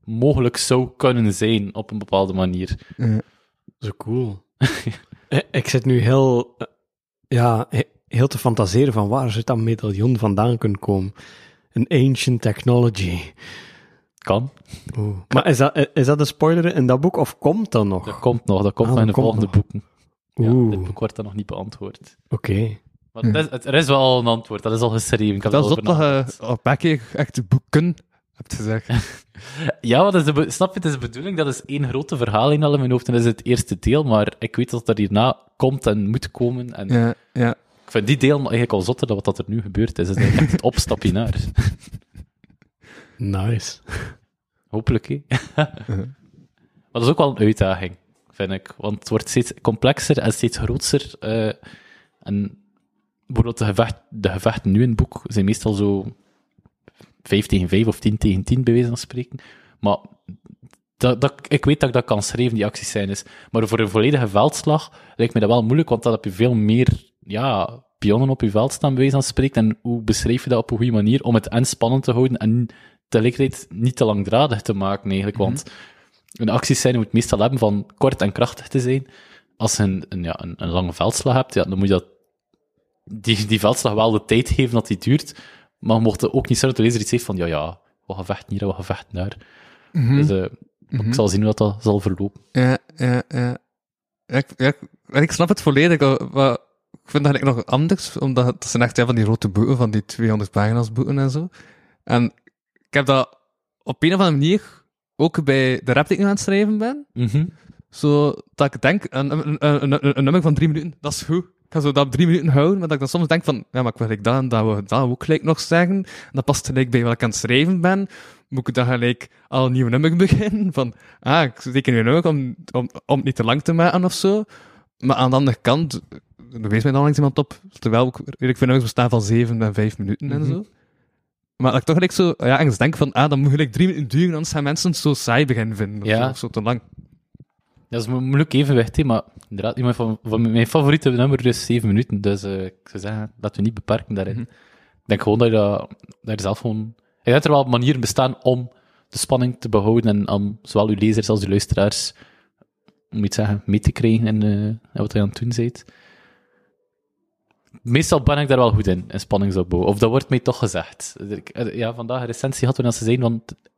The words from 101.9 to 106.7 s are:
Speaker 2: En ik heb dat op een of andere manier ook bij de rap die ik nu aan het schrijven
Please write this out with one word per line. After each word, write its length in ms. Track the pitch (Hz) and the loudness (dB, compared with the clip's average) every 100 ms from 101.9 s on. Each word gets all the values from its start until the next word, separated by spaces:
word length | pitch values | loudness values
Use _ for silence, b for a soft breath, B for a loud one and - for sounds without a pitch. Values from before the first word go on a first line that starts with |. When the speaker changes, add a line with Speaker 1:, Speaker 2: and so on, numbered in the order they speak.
| b | b
Speaker 2:
En 200 | - 120 120 - _ _ _ | -2 0 0 -4 _ _ _
ik 200 | _ _ | _ _
heb 120 | 143 135 | -2 2
dat 320 | 135 - _ _ _ _ _ | 2 0 _ _ _ _ _
op 200 | - - | -10 -2
een 60 | 160 | 2
of 60 | 190 | 2
andere 120 | 185 143 | 2 2
manier 460 | 156 202 - - _ _ _ - | 2 0 -4 -20 _ _ _ -2
ook 280 | 165 - | -2 0
bij 380 | 139 135 131 123 | 0 2 2 0
de 100 | 123 | 0
rap 140 | 131 151 | 0 2
die 60 | 196 | 0
ik 60 | |
nu 60 | 202 | 0
aan 60 | 202 | 0
het 80 | |
schrijven 340 | - 196 208 | 0 0 0